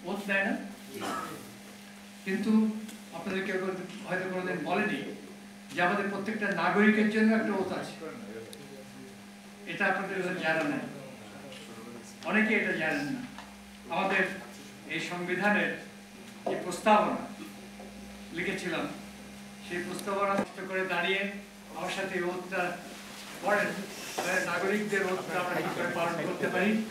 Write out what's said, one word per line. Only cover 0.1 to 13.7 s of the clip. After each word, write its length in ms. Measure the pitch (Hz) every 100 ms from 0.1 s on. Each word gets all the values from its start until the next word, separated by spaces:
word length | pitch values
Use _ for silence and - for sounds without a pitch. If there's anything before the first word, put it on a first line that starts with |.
| 202 202
দেয় 180 | 196
না? 100 | 240 - - - - - - - - - - - - - - - - -
কিন্তু 280 | 196 196 214 220 220 - - - -
আপনাদের 300 | 170 202 190 190
কেউ 120 | 185
কেউ 140 | 185 - - - -
হয়তো 200 | 185 185
কোনোদিন 280 | 185 180 180
বলেনি 360 | 147 208 208 - - - - - - - -
যে 80 | 170
আমাদের 240 | 180 202 202
প্রত্যেকটা 360 | 202 208 214 202
নাগরিকের 560 | 170 175 190 214 214 214
জন্য 180 | 220 220 220
একটা 160 | 214
oath 180 | 190 185
আছে। 220 | 175 151 - 160 - - - - - - - - - - - - - - - 202
এটা 140 | - 196
আপনাদের 260 | 185 185 190
কাছে 220 | 175 -
জানা 200 | 160 160 151
নাই, 100 | 127 - - - - - - - - - - - - - - -
অনেকে 220 | 214 220 208
এটা 120 | 180 160
জানেন 240 | 156 147 143
না। 80 | 131 - - - - -